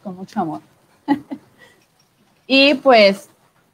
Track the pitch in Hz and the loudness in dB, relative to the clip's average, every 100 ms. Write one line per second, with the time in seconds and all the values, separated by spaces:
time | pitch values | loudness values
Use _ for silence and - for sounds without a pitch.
0 | 208 180 190 214 165 156 _ _ _ _ | -20 -18 -14 -10 -10 -10 _ _ _ _
1 | - 285 - 277 _ _ _ _ _ _ | -6 -6 -8 -20 _ _ _ _ _ _
2 | _ _ _ _ - 269 277 269 269 233 | _ _ _ _ -2 0 2 0 2 4
3 | 196 196 - _ _ _ _ | 4 0 -12 _ _ _ _